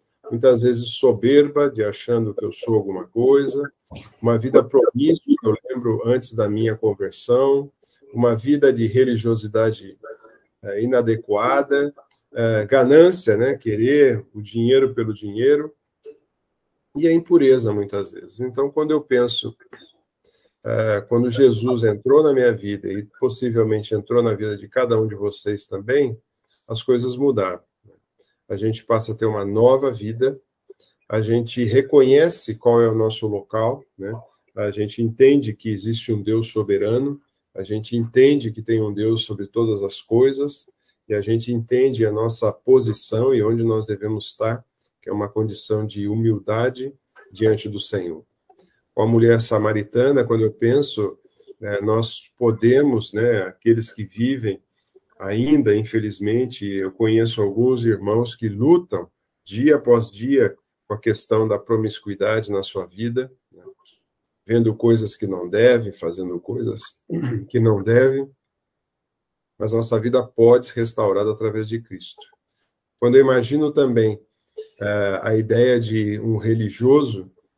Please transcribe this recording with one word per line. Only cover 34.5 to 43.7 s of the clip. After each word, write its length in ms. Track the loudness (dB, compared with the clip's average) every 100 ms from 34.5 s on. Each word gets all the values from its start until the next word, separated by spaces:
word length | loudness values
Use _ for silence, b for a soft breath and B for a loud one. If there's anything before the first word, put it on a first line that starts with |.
| -8
A 140 | -6
gente 300 | -4 -6 -4
entende 540 | -4 4 6 6 0
que 160 | -8 -6
existe 420 | -6 -4 -6 -4
um 80 | -6
Deus 300 | -2 -2 -2
soberano, 680 | -4 -2 0 0 -2 -2 -8 _ _ _
a 80 | -14
gente 340 | -8 -8 -6 -4
entende 540 | 0 4 6 4 -2
que 120 | -8
tem 200 | -2 -2
um 100 | -2
Deus 320 | -2 -2 -2
sobre 220 | -4 -10 -8
todas 360 | -2 -2 -2
as 200 | -6 -8
coisas, 640 | -2 2 2 0 -6 -8 -20 _ _ _ -6
e 60 |
a 60 | -6
gente 320 | -2 -2 -2
entende 520 | -6 -2 0 0 0
a 80 | -2
nossa 400 | 0 -4 -2 -4
posição 800 | -2 2 2 2 -6 -6 -2 0
e 80 | 0
onde 200 | 0 -2
nós 240 | -2